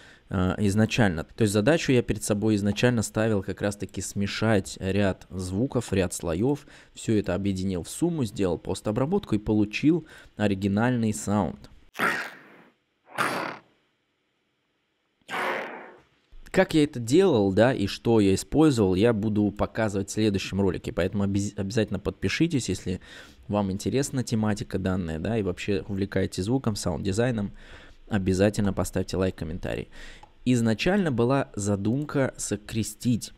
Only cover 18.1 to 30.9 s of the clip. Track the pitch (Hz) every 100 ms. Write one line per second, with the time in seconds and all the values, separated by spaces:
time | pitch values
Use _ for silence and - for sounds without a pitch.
18.1 | 113 98 95 - 139 156 117 95 92 117
19.1 | 110 110 104 104 104 98 - 110 98 101
20.1 | 107 110 98 - 92 98 - - 82 95
21.1 | 104 101 101 101 - 101 113 98 95 92
22.1 | - 95 - 165 143 - 90 - 90 -
23.1 | - - - - 104 98 95 98 123 143
24.1 | 131 113 113 107 101 95 95 95 92 85
25.1 | 80 92 113 95 90 - 98 - 98 98
26.1 | 95 95 - 95 131 117 101 95 76 92
27.1 | 95 123 113 101 - - - - - -
28.1 | 104 92 92 104 104 107 104 95 92 92
29.1 | 87 92 - 80 - - 57 - - -
30.1 | - - _ 123 123 113 110 180